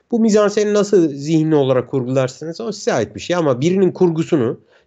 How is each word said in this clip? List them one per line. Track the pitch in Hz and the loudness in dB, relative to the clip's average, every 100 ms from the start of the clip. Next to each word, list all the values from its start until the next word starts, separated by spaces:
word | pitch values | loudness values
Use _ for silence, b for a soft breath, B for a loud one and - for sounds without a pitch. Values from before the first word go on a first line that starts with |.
| b | b
Bu | 233 | 0
mizanseni | 226 208 208 208 208 | 2 4 2 0 0
nasıl | 208 202 202 160 | 0 2 2 2
zihni | 139 143 160 156 | -2 -2 0 2
olarak | 151 131 127 123 | 2 2 0 0
kurgularsınız | 120 120 131 131 - 160 165 | -4 -2 -2 -2 -4 -12 -10
o | 226 | -8
size | 202 - | -6 -2
ait | 160 104 | -2 -2
bir | 101 | -6
şey | - 175 | -6 -2
ama | 156 123 | 0 0
birinin | 160 190 185 | 0 2 0
kurgusunu | - 180 160 165 160 117 - b b | 2 0 0 -2 0 0 -4 b b